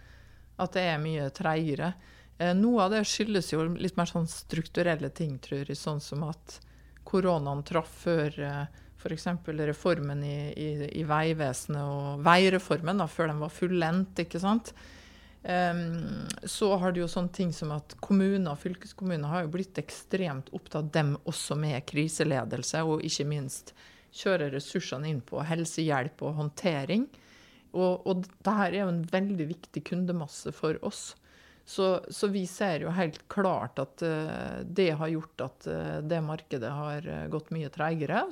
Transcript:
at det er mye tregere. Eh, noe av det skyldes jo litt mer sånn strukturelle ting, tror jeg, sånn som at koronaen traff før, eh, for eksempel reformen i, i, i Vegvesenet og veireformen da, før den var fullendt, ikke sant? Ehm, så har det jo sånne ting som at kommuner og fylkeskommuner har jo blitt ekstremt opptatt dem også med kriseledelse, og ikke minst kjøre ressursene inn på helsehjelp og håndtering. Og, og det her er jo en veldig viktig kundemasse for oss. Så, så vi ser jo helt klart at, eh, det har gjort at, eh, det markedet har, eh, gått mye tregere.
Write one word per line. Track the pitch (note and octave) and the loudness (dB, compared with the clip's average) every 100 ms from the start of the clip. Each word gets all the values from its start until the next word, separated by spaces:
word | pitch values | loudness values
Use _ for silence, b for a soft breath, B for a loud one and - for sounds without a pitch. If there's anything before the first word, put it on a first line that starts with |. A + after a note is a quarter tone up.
| b b b b b - | b b b b b -6
at | F3+ F#3+ | -2 0
det | F3+ | 0
er | D3+ | 0
mye | D#3 D#3 C#3 - | 0 -2 -2 -2
tregere. | D#3+ D#3 D#3+ C#3 D#3+ - b b b b | 0 2 0 0 -2 -4 b b b b
Eh, | F3 F#3 | 2 6
noe | A3+ A#3+ F#3 | 6 6 6
av | |
det | G#3+ G#3 | 4 2
skyldes | - G#3 G3+ E3 | 0 2 0 2
jo | D#3 D#3+ F3 | 0 0 0
litt | F#3 - | -2 0
mer | F3 | 0
sånn | F3 E3 | 0 -2
strukturelle | - - E3 - - F3 D3+ C#3 | -4 -4 -4 -2 0 2 2 -2
ting, | - D#3+ C3 | -2 -4 -4
tror | - C#3 C#3+ | -4 -4 -4
jeg, | C#3+ | -6
sånn | - D3 | -4 -4
som | - D3 D#3 | -4 -4 -4
at | D#3+ - - - b b b - | -6 -12 -20 -20 b b b 0
koronaen | F#3+ F#3 E3 C#3+ C#3+ C#3+ | 2 4 4 2 -2 0
traff | E3+ D#3+ - F3 | 0 0 -2 2
før, | E3 D3+ D3+ | 2 2 0
eh, | C#3+ C#3+ D3 b b b | -4 -4 -6 b b b
for | - | -6
eksempel | D#3 F3+ F3 - D#3 D3+ | -4 -2 -4 -2 -2 0
reformen | D3 F#3 D#3+ C#3+ C#3+ C#3+ | 2 2 2 0 -2 -4
i, | C#3+ D3 - | -4 -4 -4
i, | D3+ D3+ C#3+ - | -4 -4 -4 -2
i | D3+ | 2
Vegvesenet | D3+ D#3+ D#3 C#3 B2 - D3 | 2 4 2 0 -2 -4 -4
og | C#3 C#3+ C#3+ C#3+ D3 | -2 -2 -4 2 6
veireformen | F3+ F#3+ F#3 - D#3+ D#3+ G3 | 8 8 4 2 0 2 0
da, | D#3+ | 0
før | - D#3+ | 0 0
den | D3+ | 0
var | D3+ | -4
fullendt, | - F3+ F3+ D#3+ F3+ F#3+ - | -2 0 2 2 2 0 -2
ikke | E3+ E3+ | -4 0
sant? | F#3+ A3+ - - B B B B B B | 2 2 0 -12 B B B B B B
Ehm, | - F3+ F3+ F3 E3 E3 D#3 - - - - | -2 2 2 2 -2 -2 -4 -6 -6 -8 -8
så | - G#3+ F#3+ | 0 4 4
har | F#3 F3+ | 4 2
det | |
jo | E3+ | 0
sånne | F#3 F3 - | 0 -2 0
ting | F3+ | -2
som | D3+ D#3 D3 | 0 -4 -4
at | - - | -6 -8
kommuner | - G3 F#3+ G3 F3 | 4 6 6 4 0
og | D3 | -2
fylkeskommuner | F#3 F3+ - - F#3 E3 D3 | -4 -6 -12 -6 -2 -2 0
har | F3 | 0
jo | D#3+ F3+ | 0 -2
blitt | F#3+ - | -4 -6
ekstremt | D3+ - - F#3+ F3+ C3+ - - | -6 -8 -2 0 0 -4 -6 -10
opptatt | - D#3 D#3 D#3+ | -6 -4 0 2
dem | D3 C#3+ - | 4 2 -2
også | D3+ - D3 | -6 -2 -2
med | D3+ C3 - | 0 -2 -2
kriseledelse, | D3+ D#3 - D#3 C3 A2+ B2+ B2 D#3+ D#3+ | 0 0 2 2 2 0 -4 -2 0 0
og | D#3 | 0
ikke | D#3+ - C#3+ | 0 -2 -2
minst | D3 C3+ - - - b b b - | -2 -4 -8 -14 -20 b b b -4
kjøre | G3+ F3+ C#3+ | 2 2 2
ressursene | C3+ - - - C3 D3+ | -2 -4 -4 -4 -4 -2
inn | C#3+ - | -2 -2
på | - | -4
helsehjelp | D#3 E3 E3 - D#3+ C#3 C#3 - | -2 0 -2 0 2 2 0 -4
og | C#3 D3+ | -4 -2
håndtering. | D3 - F#3+ D3 C3+ G#3 C#4+ b b b b b b | -4 -2 0 0 2 0 0 b b b b b b
Og, | F3 F#3 F3+ - | 0 2 2 0
og | F#3 | 0
det | F#3 - G3 G#3+ | -2 -4 0 2
her | F#3 | 2
er | F#3 F#3+ | 2 0
jo | |
en | E3+ E3 | 0 0
veldig | F#3+ G3 F#3 D3+ | 0 2 0 -2
viktig | E3 - - - | -4 -10 -10 -4
kundemasse | F3+ F3+ F3 D3 - - - | -2 0 -2 -4 -8 -10 -2
for | D#3+ D#3 G3 | -2 0 -4
oss. | - - - b b b b b | -6 -10 -16 b b b b b
Så, | - F#3+ F3+ - | 0 2 2 -2
så | - G3+ | -2 0
vi | G3 F3+ | 0 -4
ser | - G3+ D3+ | -2 0 0
jo | D#3+ | 0
helt | F3 E3+ - - | 0 0 -2 -6
klart | - F#3+ D3 A#2 - | 0 2 2 -2 -4
at, | C3+ - | -6 -4
eh, | E3 D#3 D#3 A#1+ B1 - | -2 -2 -4 -6 -6 -8
det | - F3+ F3+ D3+ | -4 2 2 2
har | D#3+ | 0
gjort | D#3+ D#3+ - | -2 -4 -6
at, | C3+ - - | -8 -8 -6
eh, | D#3+ D#3 D#3 | -4 -4 -4
det | D3+ E3+ | -2 0
markedet | D3+ D#3 - C#3 A2+ | 0 -4 -6 -6 -4
har, | C#3+ D3 D3 E3+ | -4 -4 -6 -6
eh, | D#3 D#3 | -6 -4
gått | D#3 D3+ D#3+ | -6 -6 -6
mye | C#3+ | -6
tregere. | - D#3 E3 D3 G3 F#4 | -2 -2 0 0 0 -2